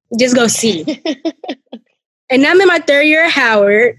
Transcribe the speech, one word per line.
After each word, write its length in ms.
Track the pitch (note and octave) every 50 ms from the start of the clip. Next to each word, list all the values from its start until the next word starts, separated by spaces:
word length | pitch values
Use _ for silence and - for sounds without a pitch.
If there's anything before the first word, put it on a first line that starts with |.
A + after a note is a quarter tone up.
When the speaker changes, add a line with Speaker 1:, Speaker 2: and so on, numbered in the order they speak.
| _ _ A#3 A3
Speaker 1:
just 180 | B3 B3+ B3
go 120 | C4 A#3+ A3
see." 380 | - - - A3+ G3 E3 D#3 C#4+ D4+ - -
Speaker 2:
<laughs> 0 | E4 C#4 - - E4 - _ - - C4+ - _ _ - A3+ - _ _ _ _ _ _ _ _ -
Speaker 1:
And 140 | B3+ B3+ C#4
I'm 160 | D4+ E4+ F#4
in 60 | G4 F#4
my 100 | F4 E4
third 240 | D#4+ - C#4 C#4+ D4 D#4
year 160 | D#4 D#4+ E4
at 60 | E4+
Howard. 680 | D#4+ C#4+ C4 A#3 A3 G#3 G3+ G3+ G3+ G#3+ A#3 A#3+ A3+